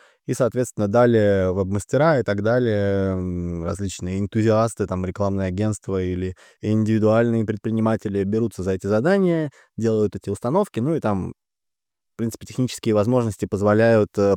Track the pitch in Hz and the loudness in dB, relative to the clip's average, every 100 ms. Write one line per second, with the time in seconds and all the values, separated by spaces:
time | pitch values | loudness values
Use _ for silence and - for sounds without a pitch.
0 | _ _ - 127 120 123 123 - 104 113 | _ _ -8 -2 -2 -2 -4 -2 0 4
1 | 123 113 104 98 92 92 95 101 - 131 | 6 6 4 4 2 0 -2 -4 -2 0
2 | 160 143 104 101 104 127 123 104 101 98 | 2 2 0 -2 0 0 0 0 0 0
3 | 95 92 92 90 87 85 85 92 101 - | 0 -2 -4 -4 -4 -6 -6 -6 -6 -8
4 | 90 95 101 113 110 107 113 - 98 92 | -6 -4 -4 0 2 2 2 -2 -4 -4
5 | 92 - 101 98 95 90 107 104 - 95 | -4 -4 -2 -2 -4 -2 -2 -4 -4 -4
6 | 90 90 92 90 - _ 107 110 107 110 | -2 -4 -6 -10 -18 _ -2 0 2 2
7 | 107 110 120 113 104 107 113 110 110 110 | 4 4 2 0 -2 -4 -4 -2 0 0
8 | 107 98 98 110 113 - 92 95 101 107 | -2 -4 -2 0 -2 -4 -4 -4 0 0
9 | 143 196 185 165 151 - _ - 113 110 | 2 2 2 0 -4 -8 _ -4 -2 0
10 | 104 101 - 104 120 175 208 - 127 156 | 0 -4 -8 -6 -2 -2 -2 -4 -4 -2
11 | 113 98 90 - _ _ _ _ _ _ | -2 -2 -4 -10 _ _ _ _ _ _
12 | _ - 113 - - - 127 - 117 107 | _ -6 -6 -6 -10 -4 -4 -4 0 2
13 | 104 127 113 101 95 98 101 107 117 113 | 2 2 0 -4 -6 0 2 4 4 4
14 | 104 - 101 | 2 2 2